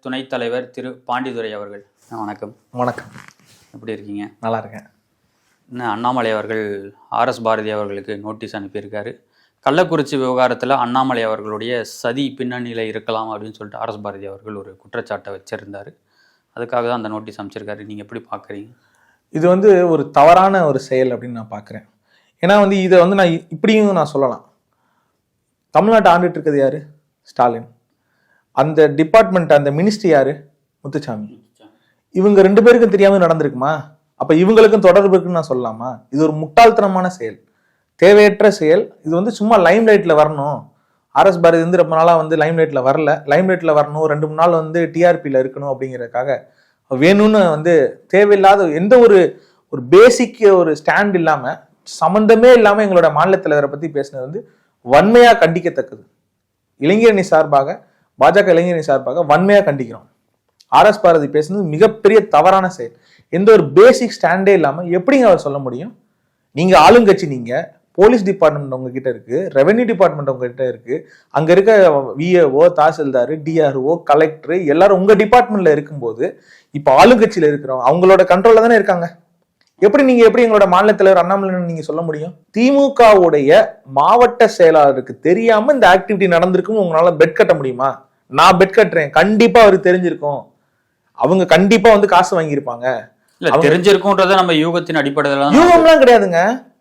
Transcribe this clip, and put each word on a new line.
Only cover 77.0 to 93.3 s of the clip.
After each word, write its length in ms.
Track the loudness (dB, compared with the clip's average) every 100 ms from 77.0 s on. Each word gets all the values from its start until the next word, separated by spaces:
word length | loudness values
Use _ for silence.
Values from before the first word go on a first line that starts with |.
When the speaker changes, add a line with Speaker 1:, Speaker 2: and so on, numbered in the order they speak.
| 6 4 2 0 -2
Speaker 2:
இருக்கிறோம், 300 | -2 -8 -4 -2
அவங்களோட 380 | 2 4 4 4
கண்ட்ரோல்ல 400 | 2 4 4 4
தானே 140 | 2
இருக்காங்க. 260 | 0 -4 -4 -12 _ _ _ _ _ _
எப்படி 220 | 0 2
நீங்க, 200 | 2 4 4
எப்படி 180 | 4 2
எங்களோட 200 | 2 2
மாநில 260 | 2 2
தலைவர் 280 | 2 4 4
அண்ணாமலைன்னு 460 | 2 -2 -4 -6 -6
நீங்க 120 | -10
சொல்ல 200 | -8 -8
முடியும்? 300 | -6 -8 -12 -16 _
திமுகவுடைய 1000 | -2 0 2 0 4 6 6 4 2 4 4 2 -6 _
மாவட்ட 560 | -2 0 2 2 2 0 4
செயலாளருக்கு 560 | 4 4 2 0 -8 -8
தெரியாம 540 | -2 0 2 0 0
இந்த 120 | 2 4
ஆக்டிவிட்டி 380 | 2 0 -2 0
நடந்திருக்குன்னு 560 | 0 0 -2 -4 -4
உங்களால 300 | -2 0 0 2
பெட் 200 | 0 2
கட்ட 160 | 0
முடியுமா? 360 | 0 -2 -4 -6 -6 _ _ _
நான் 260 | 2 2 4
பெட் 160 | 2 2
கட்டுறேன், 320 | 0 0 -2
கண்டிப்பா 520 | 0 0 2 4 6
அவருக்கு 260 | 6 4 0
தெரிஞ்சிருக்கும். 520 | 0 -2 -6 -8 -10 -12 _ _ _ _ _ _ -6
அவங்க 260 | -2 0 2
கண்டிப்பா 440 | 2 4 4 4
வந்து 160 | 4 4
காசு 240 | 2 2 -4
வாங்கியிருப்பாங்க. 500 | -4 -6 -8 -8 -6 -8 -10 _ _